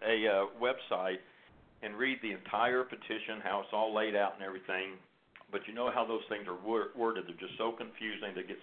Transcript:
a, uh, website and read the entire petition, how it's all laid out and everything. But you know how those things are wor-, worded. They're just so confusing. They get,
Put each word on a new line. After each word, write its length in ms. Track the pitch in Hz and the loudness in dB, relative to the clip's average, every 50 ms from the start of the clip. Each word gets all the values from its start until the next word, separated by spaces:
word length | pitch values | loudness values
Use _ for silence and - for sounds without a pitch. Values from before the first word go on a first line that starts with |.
a, 260 | 110 110 113 110 110 | 2 4 4 6 6
uh, 200 | 107 98 98 98 98 98 113 | 6 8 6 6 4 2 2
website 600 | 117 123 131 - - - 101 90 92 95 92 92 - - - - - - - - - - - - | 2 2 2 0 -2 0 0 2 2 0 0 -2 -6 -12 -20 -20 -20 -20 -20 -20 -20 -20 -14 -10
and 160 | 113 104 104 107 | -8 -6 -2 0
read 200 | 127 135 131 123 | 2 2 2 0
the 80 | - 110 | -2 -4
entire 540 | 95 92 - - - 104 117 123 127 127 127 | -4 -6 -4 -2 2 4 4 4 4 2 0
petition, 580 | - 117 107 - - 113 110 - - 110 107 | 0 -6 -10 -6 -6 -4 -4 -4 -6 -6 -4
how 180 | - 92 98 101 | -2 0 0 0
it's 120 | 98 - | 0 0
all 220 | 110 107 110 110 107 | 2 2 2 2 2
laid 200 | 107 110 110 104 | 2 2 2 4
out 200 | 101 101 95 - | 4 2 2 0
and 80 | 98 | -4
everything. 520 | 98 95 92 92 92 - 95 92 95 98 95 92 - _ _ _ _ _ - - - - | -6 -8 -8 -6 -4 -2 -2 -2 -2 -4 -6 -12 -18 _ _ _ _ _ -20 -20 -10 -6
But 160 | 101 98 - | -6 -6 -6
you 80 | - 110 | -6 -4
know 160 | 120 123 123 | -2 -2 0
how 140 | 117 123 117 | 2 2 2
those 160 | 110 113 110 - - | 2 0 -2 -2 -4
things 160 | 110 101 104 90 | -6 -6 -4 -6
are 80 | 90 | -8
wor-, 380 | 90 95 110 113 110 98 - - | -6 -2 0 0 0 0 -2 -2
worded. 280 | 123 113 113 110 - 87 | 0 0 0 0 -2 -6
They're 100 | 87 85 | -6 -10
just 220 | - 92 90 - - | -10 -10 -10 -4 -2
so 140 | 110 117 | -2 -2
confusing. 600 | 117 - 113 110 - - 110 110 104 - 104 101 95 | -2 -4 -8 -12 -10 -8 -6 -6 -6 -6 -6 -6 -6
They 120 | 92 92 | -6 -6
get, 100 | - 98 - | -6 -8 -10